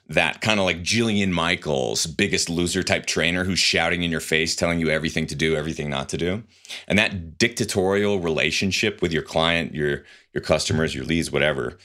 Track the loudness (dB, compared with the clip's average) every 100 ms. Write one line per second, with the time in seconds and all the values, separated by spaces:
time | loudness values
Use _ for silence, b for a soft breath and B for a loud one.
0 | -4 0 0 0 0 2 2 0 0 0
1 | 2 2 2 2 0 0 0 0 0 0
2 | -2 0 0 0 0 0 0 0 0 0
3 | 0 0 0 0 0 2 2 2 2 0
4 | 0 -2 0 0 0 0 0 2 2 0
5 | 0 -2 -4 -2 0 0 -2 -4 -4 -4
6 | -4 -4 -2 -4 -8 B B B B 2
7 | 2 -2 -8 -2 0 0 -2 0 2 2
8 | 2 0 0 0 0 0 0 0 0 0
9 | -2 -2 -2 0 2 2 -2 -2 -2 -2
10 | B B B -8 0 0 2 0 0 -2
11 | -2 -2 0 0 0 0 -4 -8